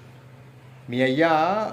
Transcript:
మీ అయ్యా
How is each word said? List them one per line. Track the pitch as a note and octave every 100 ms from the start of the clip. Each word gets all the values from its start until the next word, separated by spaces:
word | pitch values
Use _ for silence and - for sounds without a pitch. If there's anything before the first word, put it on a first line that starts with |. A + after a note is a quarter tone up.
| - - - - - - - - -
మీ | B2
అయ్యా | C3 C3+ E3 D#3 E3 G#3 G#3+